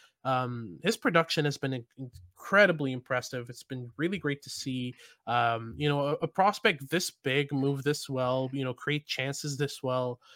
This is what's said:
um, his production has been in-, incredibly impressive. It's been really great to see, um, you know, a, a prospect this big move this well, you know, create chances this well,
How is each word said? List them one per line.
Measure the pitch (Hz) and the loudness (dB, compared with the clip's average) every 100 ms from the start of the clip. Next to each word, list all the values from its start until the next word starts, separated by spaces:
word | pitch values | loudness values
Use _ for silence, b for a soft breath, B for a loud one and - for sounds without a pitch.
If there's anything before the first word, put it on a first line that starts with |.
| B _ | B _
um, | 131 127 123 120 113 78 | -2 0 0 -4 -8 -4
his | 175 226 | -2 0
production | - 170 165 - | 2 4 4 2
has | 147 135 | 0 0
been | 139 | -2
in-, | 131 113 - | -4 -8 -14
incredibly | 131 - - - - 196 202 160 139 | -14 -14 -20 -18 2 6 6 4 -2
impressive. | 127 - 127 - 127 120 | -4 -2 -2 -2 -6 -8
It's | 127 | -12
been | - 131 120 120 | -10 -10 -8 -4
really | 165 196 | -2 -2
great | 147 143 | -4 -4
to | - | -8
see, | - 139 127 123 123 B B - | -8 -6 -4 -4 -8 B B 0
um, | 120 117 117 113 113 | 2 4 2 -4 -2
you | 147 | 0
know, | 143 143 | 2 2
a, | |
a | 147 165 | 0 0
prospect | - 190 196 220 156 135 | 2 2 4 2 2 0
this | 170 - | -2 -2
big | - 135 131 143 | -4 0 2 2
move | 143 135 139 | 0 0 0
this | 135 147 - | 0 -2 -2
well, | 131 127 131 131 | -2 0 2 0
you | 135 | -2
know, | 131 | -4
create | 123 - 147 - | -4 -2 -2 -2
chances | - 135 143 151 135 | -4 -4 -4 -6 -2
this | 143 - | -4 -2
well, | 131 127 123 123 b | -2 0 -2 -4 b